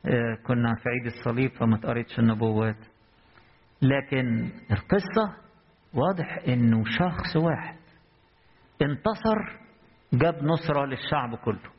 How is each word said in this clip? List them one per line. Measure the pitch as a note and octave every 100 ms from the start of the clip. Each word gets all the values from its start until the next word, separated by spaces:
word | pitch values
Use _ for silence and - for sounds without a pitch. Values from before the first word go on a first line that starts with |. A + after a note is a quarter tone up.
| B2+
آه، | B2 A#2 A2 -
كنا | A#2+ A#2 A2+
في | B2
عيد | B2 A#2
الصليب | - B2 A#2 C3
فما | - A#2 A2
اتقرتش | - A#2+ A#2 -
النبوات. | A#2 A2 A2+ G#2+ A2 G#2+ - _ _ _ _ - _ _ _ _
لكن | C3 C#3 C3+ C3+ B2+ A2+ A#2+ - -
القصة | G#2 - G3 F#3+ A3 G#3 - - _ _ _ _
واضح | C#3 D#3+ F#3 C#3 - -
إنه | B2 A#2 A2+
شخص | G#2+ - F3+ F3 - D#3
واحد | E3 C#3+ - - - _ _ _ _ _ _ _ _ _
انتصر، | D3 C#3+ A3 G#3+ A3 G#3 - - - _ _ _ _
جاب | B2 E3 E3
نصرة | D3 D#3+ D#3 C#3+ C#3
للشعب | B2+ - D3 B2
كله | A#2 A#2 F#2+ -